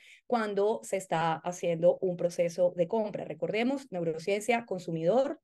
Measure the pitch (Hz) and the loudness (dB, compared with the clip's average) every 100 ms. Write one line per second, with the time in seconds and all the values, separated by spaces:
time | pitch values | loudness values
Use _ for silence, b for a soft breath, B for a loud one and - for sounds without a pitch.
0 | B B - 233 214 196 208 - - 196 | B B -4 -2 0 0 0 0 -4 -6
1 | - 160 165 160 175 175 175 165 175 175 | -2 0 2 0 -4 -4 -2 4 4 4
2 | 185 175 170 175 170 175 175 175 170 226 | 0 0 -2 0 -2 2 2 2 0 0
3 | 208 - 165 151 165 214 240 277 - 180 | -2 -6 -8 -6 -2 0 0 -2 -4 -4
4 | 165 160 180 208 208 233 233 185 175 165 | -2 -2 -2 0 2 0 -2 -6 -4 0
5 | 165 240 269 294 | 2 4 2 -4